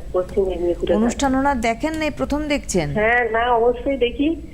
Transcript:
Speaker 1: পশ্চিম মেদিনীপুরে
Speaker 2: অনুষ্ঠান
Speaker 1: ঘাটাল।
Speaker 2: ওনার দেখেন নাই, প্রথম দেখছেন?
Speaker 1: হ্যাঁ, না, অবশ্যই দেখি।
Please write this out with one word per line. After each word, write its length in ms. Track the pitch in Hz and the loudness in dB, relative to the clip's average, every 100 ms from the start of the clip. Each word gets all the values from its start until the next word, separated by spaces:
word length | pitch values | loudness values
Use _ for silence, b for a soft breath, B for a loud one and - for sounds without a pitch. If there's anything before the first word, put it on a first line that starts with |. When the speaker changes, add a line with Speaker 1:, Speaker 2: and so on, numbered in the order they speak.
| - | -4
Speaker 1:
পশ্চিম 320 | 185 - - | -4 -2 0
মেদিনীপুরে 500 | 190 170 175 170 - | 0 0 -2 0 0
Speaker 2:
অনুষ্ঠান 360 | 202 233 - 277 | 2 2 0 0
Speaker 1:
ঘাটাল। 100 | 262 | 2
Speaker 2:
ওনার 200 | 277 262 | 2 0
দেখেন 340 | 233 226 311 | 0 0 -2
নাই, 160 | 320 302 | -2 -4
প্রথম 380 | 294 262 285 302 | -2 -2 -2 -2
দেখছেন? 420 | 285 - 185 147 | -4 -2 -2 0
Speaker 1:
হ্যাঁ, 400 | 175 220 240 233 | 0 2 2 2
না, 200 | 220 247 | 0 2
অবশ্যই 460 | 233 233 240 285 269 | 4 4 2 -2 0
দেখি। 400 | 240 - 294 311 - | 0 2 0 0 -6